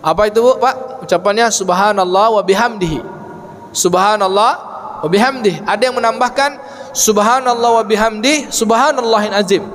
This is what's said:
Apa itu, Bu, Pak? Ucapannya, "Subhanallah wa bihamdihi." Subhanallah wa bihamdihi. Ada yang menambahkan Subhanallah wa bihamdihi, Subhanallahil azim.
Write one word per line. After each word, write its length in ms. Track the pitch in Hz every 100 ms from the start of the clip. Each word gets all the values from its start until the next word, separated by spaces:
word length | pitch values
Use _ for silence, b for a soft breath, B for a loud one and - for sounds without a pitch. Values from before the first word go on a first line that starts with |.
Apa 240 | 156 165 214
itu, 160 | 214
Bu, 160 | 240 220
Pak? 480 | 240 262 - - -
Ucapannya, 480 | 175 196 202 233
"Subhanallah 800 | 214 185 180 208 202 180 190 220
wa 80 | 214
bihamdihi." 560 | 185 196 240 214 175 156 - - - - - - -
Subhanallah 800 | - 180 180 202 214 190 196 226 330 - - - - 156
wa 40 |
bihamdihi. 600 | 196 254 269 208 160 208
Ada 240 | 208 254
yang 80 | 247
menambahkan 560 | - 247 240 240 285 285 B B B -
Subhanallah 800 | 220 208 208 254 254 240 233 226
wa 60 | 208
bihamdihi, 640 | 208 220 214 247 302 220
Subhanallahil 880 | - 214 226 285 277 233 220 208 196
azim. 260 | 196 196 190